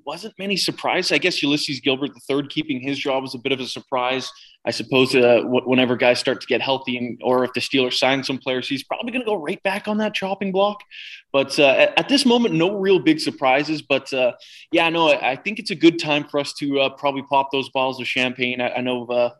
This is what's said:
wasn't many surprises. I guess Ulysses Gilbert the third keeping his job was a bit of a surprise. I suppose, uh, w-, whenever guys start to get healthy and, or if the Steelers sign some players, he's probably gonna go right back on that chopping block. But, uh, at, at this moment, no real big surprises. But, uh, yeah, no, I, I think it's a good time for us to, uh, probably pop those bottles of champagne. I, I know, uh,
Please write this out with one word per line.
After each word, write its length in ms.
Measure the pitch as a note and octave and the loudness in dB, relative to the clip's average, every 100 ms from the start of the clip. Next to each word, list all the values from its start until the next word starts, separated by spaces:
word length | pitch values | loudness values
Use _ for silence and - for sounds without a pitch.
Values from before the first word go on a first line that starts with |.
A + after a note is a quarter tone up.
| - | -12
wasn't 280 | E3+ G#3+ - | -12 -14 -10
many 180 | G3 F#3 | -4 -2
surprises. 560 | - - B2+ D#3 F3+ | -2 -2 -2 0 0
I 60 | D3+ | 0
guess 240 | F3+ E3+ | 0 0
Ulysses 380 | C#3+ D3 - B2+ | 0 -2 -2 -4
Gilbert 340 | C#3 C3 C#3+ | -2 -2 -4
the 60 | - | -8
third 280 | - C#3 C#3+ | -4 -4 -2
keeping 320 | D#3 D#3 B2+ | -6 -4 -6
his 180 | C3 C#3 | -4 -6
job 240 | D3 C3 | -2 -4
was 120 | C3 | -4
a 40 | B2 | -8
bit 140 | C3+ | -4
of 80 | C3 | -4
a 60 | A#2+ | -6
surprise. 640 | A#2+ - B2+ B2 C3 - - - _ - | -10 -6 -2 -2 -2 -6 -14 -20 _ -6
I 40 | |
suppose, 440 | - A2+ C3 C3 | -6 0 2 4
uh, 280 | C3+ A#2+ A#2 | 6 6 6
w-, 260 | A#2+ B2 B2 | 4 0 2
whenever 260 | B2+ B2+ | 2 2
guys 240 | A#2+ B2 B2 | 2 2 2
start 220 | C#3 A#2 | 0 -4
to 60 | - | -2
get 160 | A#2 | -2
healthy 340 | C3+ C3 - B2 | 0 -4 -4 -6
and, 240 | A#2+ - | -6 -4
or 220 | A#2 B2+ | 0 2
if 80 | B2 | 2
the 80 | - | -2
Steelers 380 | - C3+ B2 - | -2 0 0 2
sign 260 | C3 C3+ | 2 2
some 140 | C3 C3 | -2 -6
players, 280 | C3+ B2+ - | -4 -4 -4
he's 160 | C3 | -8
probably 300 | - - A#3+ | -6 -8 -6
gonna 120 | B3 | -4
go 120 | G#3+ G#3 | -4 -4
right 260 | C#3+ G3+ | -4 -4
back 240 | G3 G3+ G#3 | -4 -4 -4
on 120 | G#3+ | -2
that 160 | G#3+ | -2
chopping 380 | G#3+ F#3+ G3 G3 | -4 -6 -4 -2
block. 300 | F#3+ G3+ G#3 - - - - - | 0 0 -2 -16 -20 -18 -20 -2
But, 260 | C#3 C3+ - | 0 0 4
uh, 80 | C#3 | 6
at, 300 | B2+ C#3+ E3 | 6 4 2
at 100 | D#3 | 2
this 160 | C#4 | 2
moment, 300 | A#3+ A#3+ A3+ | 4 4 2
no 200 | D#3+ F3 | 2 0
real 240 | G#3 F#3+ F3+ | 0 2 4
big 220 | D3+ D#3 | 4 2
surprises. 640 | C#3+ - C3 C#3 D3+ D3+ | -2 -2 2 2 0 -6
But, 300 | - C3+ - | -2 -2 -2
uh, 180 | C3 B2 - - - - | 0 0 -2 -20 -20 -2
yeah, 160 | E3 E3 | 0 2
no, 220 | E3+ D#3+ | 2 4
I, 220 | C#3 A#2+ | 4 0
I 40 | C#3 | -4
think 220 | G3 A3 | -6 -8
it's 120 | - | -8
a 60 | D#3 | 4
good 220 | E3 E3 | 4 4
time 240 | D#3 D3 | -2 -2
for 160 | C#3+ D3 | -2 -4
us 140 | C#3 | -4
to, 260 | - C#3+ C#3 | -6 -2 0
uh, 80 | C3+ | 0
probably 340 | C3+ C#3+ C3+ | 0 -4 -2
pop 300 | C3+ C3+ C3+ | 0 0 2
those 160 | C#3 B2+ | -4 -4
bottles 320 | C3+ C3 B2 | -2 -2 -4
of 80 | A#2+ | -4
champagne. 540 | C3 B2+ B2+ B2 B2 | -2 -2 -2 -4 -2
I, 80 | B2 | -4
I 100 | B2 | -2
know, 260 | B2+ B2 A#2+ | -4 -4 -2
uh, 240 | B2 A#2+ | 0 0